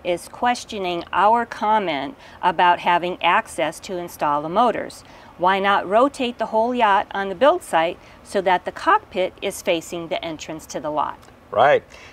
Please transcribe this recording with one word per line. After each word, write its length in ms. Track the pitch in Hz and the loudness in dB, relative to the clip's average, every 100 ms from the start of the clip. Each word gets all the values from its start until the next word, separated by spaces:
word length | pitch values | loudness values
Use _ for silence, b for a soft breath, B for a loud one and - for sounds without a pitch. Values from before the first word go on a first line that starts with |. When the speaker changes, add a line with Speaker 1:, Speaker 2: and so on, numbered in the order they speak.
Speaker 1:
is 240 | - 170 - | -4 -4 -6
questioning 760 | - 240 247 - 214 185 175 - | -4 -2 -2 -6 -6 -4 -6 -4
our 320 | - 202 233 233 | 2 4 4 0
comment 680 | - 214 220 185 143 139 - B B | -4 0 0 0 -4 -6 -10 B B
about 380 | 175 170 180 175 | -2 4 4 4
having 420 | 175 175 175 175 | 2 0 0 -2
access 560 | 165 190 220 - 156 - | 2 2 0 -4 -4 -4
to 160 | - 180 | -10 -8
install 460 | 175 - 156 147 | -8 -4 -2 0
the 60 | 156 | 0
motors. 540 | 185 240 170 - - - B B - | 2 2 0 -6 -14 -20 B B -2
Why 200 | 175 196 | 0 2
not 300 | 196 202 - | 2 0 2
rotate 500 | 208 277 - 240 240 | 2 2 0 -6 -4
the 80 | 214 | -4
whole 280 | 220 233 | 0 0
yacht 340 | 247 220 196 - | 2 2 2 0
on 160 | 196 196 | -4 -6
the 60 | |
build 280 | 180 175 175 | 2 4 4
site 360 | - 170 165 185 B B | 0 0 0 -4 B B
so 180 | - 208 | -6 -2
that 240 | 185 180 | 2 0
the 80 | - | 0
cockpit 640 | - - 415 - 185 185 - | -4 2 2 0 -4 -4 -4
is 200 | 202 - | -8 -6
facing 460 | - 170 - 175 165 | -2 -2 -2 -10 -6
the 160 | 180 | -6
entrance 400 | 170 156 - 160 - | -6 -10 -10 -12 -10
to 140 | 175 | -10
the 100 | 151 | -6
lot? 280 | 151 - - - - - | -4 -4 -6 -18 -20 -6
Speaker 2:
Right. 320 | 101 131 131 - B B | 2 4 4 0 B B